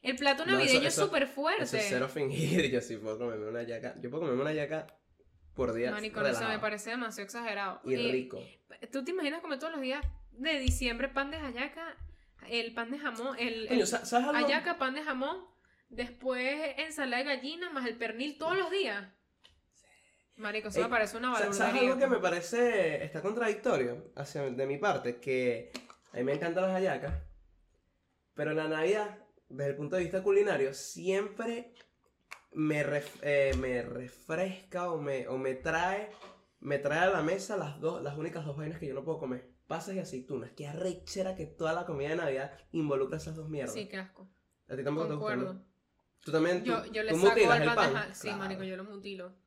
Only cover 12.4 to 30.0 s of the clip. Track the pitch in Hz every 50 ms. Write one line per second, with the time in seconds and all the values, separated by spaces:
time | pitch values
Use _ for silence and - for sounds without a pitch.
12.4 | - - - 233 226 233 226 240 233 226 262 285 294 285 233 226 233 269 254 -
13.4 | 240 240 226 226 220 - 247 240 214 - 233 - - - 233 240 254 294 294 285
14.4 | 294 285 277 320 302 349 339 - 269 262 262 294 302 302 277 254 262 285 339 381
15.4 | 370 - _ _ _ _ _ _ _ _ 247 220 247 240 240 - 254 262 254 247
16.4 | 254 262 277 302 311 294 269 269 311 320 302 302 277 262 240 247 277 285 277 254
17.4 | 254 277 320 339 359 349 320 269 247 240 226 233 233 220 214 233 262 302 285 -
18.4 | 311 320 359 381 370 330 359 392 294 240 202 202 196 190 _ _ _ _ _ _
19.4 | _ - _ _ _ _ _ _ _ _ _ _ _ _ _ _ _ _ _ -
20.4 | 214 208 208 220 214 214 190 240 226 240 247 233 214 202 - 226 240 254 247 220
21.4 | 208 202 196 202 226 226 233 262 247 254 262 254 277 262 247 208 180 180 170 175
22.4 | 170 - 233 233 247 240 226 202 180 160 151 - 160 156 - 160 147 196 214 240
23.4 | 233 220 208 208 - 254 202 143 127 120 120 123 - - - - 143 - - 160
24.4 | 143 131 120 123 135 135 143 143 165 208 165 135 - 123 120 - - 139 131 127
25.4 | 127 123 117 113 - - - - - - - _ _ _ - - - 135 156 156
26.4 | 170 170 170 185 185 190 185 185 190 185 - - - 151 165 - - - - -
27.4 | - _ _ _ _ _ _ _ _ _ _ _ _ _ _ _ _ _ _ -
28.4 | 147 151 156 160 156 156 156 156 160 180 208 214 208 202 - - - _ _ _
29.4 | _ _ 131 131 143 143 139 143 147 147 185 185